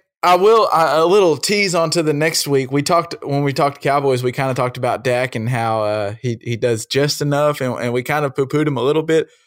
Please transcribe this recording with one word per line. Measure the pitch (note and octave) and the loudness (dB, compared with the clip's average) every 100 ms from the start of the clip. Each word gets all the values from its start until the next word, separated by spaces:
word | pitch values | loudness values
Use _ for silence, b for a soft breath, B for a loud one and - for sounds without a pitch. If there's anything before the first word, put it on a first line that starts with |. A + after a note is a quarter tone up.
| _ _ | _ _
I | E3+ F3+ | 2 4
will, | G3+ A3+ G3 | 6 6 4
I, | D#3 D#3+ D3+ | 2 2 2
a | E3 | 4
little | G#3 F3+ C#3+ | 4 4 2
tease | - G#3 G3 E3+ | 0 0 0 0
onto | E3 F3 | 0 0
the | D#3 | 0
next | C#3+ D#3+ C3+ D3 | 0 0 -2 0
week. | C#3 B2+ | 0 0
We | C#3+ | -2
talked, | C#3 E3+ D#3+ - | 2 0 0 -8
when | C#3 C#3 | -4 -2
we | C#3+ | 0
talked | C3+ C#3+ - | 0 -2 -2
Cowboys, | D3+ C#3+ C#3 B2 | -2 0 0 0
we | B2 | -2
kinda | B2+ C3+ C3 | -2 -2 -2
talked | B2 B2+ | -4 -2
about | B2 G2+ | -4 -2
Dak | B2 B2 B2+ A#2+ | -2 -2 -2 -4
and | A2+ | -4
how, | B2 A2+ A2 | -2 -2 -2
uh, | G#2 G#2+ G2+ G#2+ | -2 -2 -4 -6
he, | B2 A2+ | -8 -6
he | - A2+ | -8 -4
does | A#2+ A2+ - | -2 -2 -2
just | C3+ D3 - | -2 -2 -2
enough, | D3 C#3+ D3 C#3+ | -2 0 0 0
and, | B2+ E2 | -4 -4
and | A#2+ | -4
we | B2 | -4
kinda | B2 D3+ C#3+ | -2 -4 -2
poo-pooed | - C3 D3+ D3+ | -4 -2 -2 -2
him | B2+ | 0
a | |
little | B2+ D#3 | 0 0
bit. | D#3 D#3+ - b | 2 0 0 b